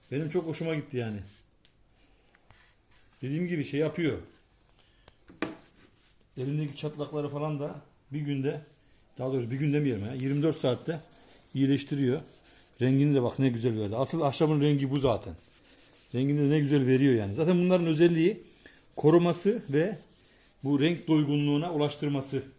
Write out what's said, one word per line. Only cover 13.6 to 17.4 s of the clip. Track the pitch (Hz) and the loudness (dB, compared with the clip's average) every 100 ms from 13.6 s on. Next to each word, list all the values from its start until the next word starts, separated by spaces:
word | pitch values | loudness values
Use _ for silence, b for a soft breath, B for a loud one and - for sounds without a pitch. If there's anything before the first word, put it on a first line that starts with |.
| 120 110 | -2 -2
verdi. | 107 110 | -4 -2
Asıl | 135 165 | -2 0
ahşabın | 147 120 156 151 | -2 0 2 4
rengi | 147 143 135 | 2 2 0
bu | 139 | 0
zaten. | 131 104 - 85 - _ b b b _ _ 123 | 2 0 -4 -16 -20 _ b b b _ _ -2
Rengini | 135 147 | 0 2
de | 139 | 4
ne | 156 | 2
güzel | 143 147 127 | 4 2 4
veriyor | 131 139 120 | 4 6 4
yani. | 101 | 0
Zaten | 104 | -2